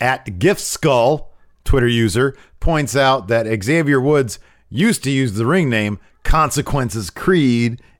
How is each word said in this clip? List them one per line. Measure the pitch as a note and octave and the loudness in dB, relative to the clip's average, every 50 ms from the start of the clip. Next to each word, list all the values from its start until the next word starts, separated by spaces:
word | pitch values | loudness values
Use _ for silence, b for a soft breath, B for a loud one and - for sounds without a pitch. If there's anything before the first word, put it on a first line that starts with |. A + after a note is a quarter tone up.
at | A#2+ B2 C3 B2+ - - G2 F2 | -2 -2 -2 -4 -6 -10 -8 -2
Gift | F#2 F3+ G#3 - - | 0 0 0 0 -4
Skull, | - - - - D#3+ C3+ B2 A#2 B2 D#3 D3+ - - - - _ _ _ _ - | -10 -8 -2 0 0 2 4 4 2 2 0 -4 -10 -18 -20 _ _ _ _ -2
Twitter | - - C3+ B2 A#2+ | 0 2 2 2 2
user, | A#2+ A#2 A#2 A2 E2+ A#2+ C3 C#3 C3 b b b b b | 2 2 2 2 2 2 0 0 -2 b b b b b
points | - E3+ E3 D3+ D3 B2+ - | 0 0 0 0 0 -2 0
out | C#3 C#3 C3+ C3 C3+ F#2+ F#2 | 2 2 2 2 0 0 0
that | A#2 A2+ A2+ A2 A2 G#2+ F#2 | 0 0 0 0 -4 -4 -2
Xavier | A2 D#3 E3 E3 C#3+ C#3+ C3+ | 0 0 0 2 2 2 2
Woods | B2+ C#3 D3+ D3 C#3 A2+ - - b b b b b b | 2 2 2 2 0 -2 -4 -14 b b b b b b
used | - A2+ F3+ A#3 G#3+ - - | -4 0 0 0 0 0 -2
to | C3+ | -4
use | C#3 C3+ C3+ B2 F#2+ | -2 0 -2 -2 -2
the | G#2 A2+ | -2 -2
ring | A#2+ D#3+ F#3+ F3 C3+ | 0 0 0 0 0
name | A#2 A2 G#2 G#2 G#2 G2 b b b b b | 0 0 -2 -2 -4 -8 b b b b b
Consequences | - - D#3+ D#3 C#3 - D3 C#3 - A#2 C#3+ B2+ A#2 - A2+ G#2 E2+ | 0 2 2 2 0 0 -4 -4 -2 -2 -2 -2 -2 -4 -6 -8 -10
Creed | - - - - F#3+ F3 D3 C3 A#2+ A#2 A#2+ A#2 A#2 A#2+ b b b b | -10 -6 -2 0 2 2 4 2 2 2 0 -2 -4 -6 b b b b